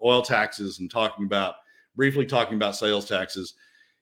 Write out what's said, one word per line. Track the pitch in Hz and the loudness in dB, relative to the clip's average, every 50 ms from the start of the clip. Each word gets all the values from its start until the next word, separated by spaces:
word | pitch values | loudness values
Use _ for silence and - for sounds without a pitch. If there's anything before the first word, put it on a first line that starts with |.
| 113 | 2
oil | 120 123 123 | 4 4 4
taxes | 123 - 120 110 107 107 - - 101 95 90 - | 4 2 2 2 0 0 -4 -6 -8 -8 -8 -8
and | 90 87 | -10 -4
talking | - 117 110 107 - 101 101 | -2 0 0 0 -2 -4 -4
about, | 98 104 98 95 90 - - - _ _ _ _ _ - | 0 0 0 0 -2 -4 -8 -16 _ _ _ _ _ -2
briefly | 117 135 139 135 143 135 | 0 2 2 2 2 0
talking | 131 135 120 113 113 113 | 2 2 2 2 2 0
about | 107 107 101 98 | 0 0 0 -2
sales | - 110 107 104 101 101 - | 0 0 0 0 0 0 -2
taxes, | 107 92 92 - - 98 90 - - _ _ _ _ _ _ _ _ _ | -4 -4 -4 -4 -8 -10 -10 -10 -12 _ _ _ _ _ _ _ _ _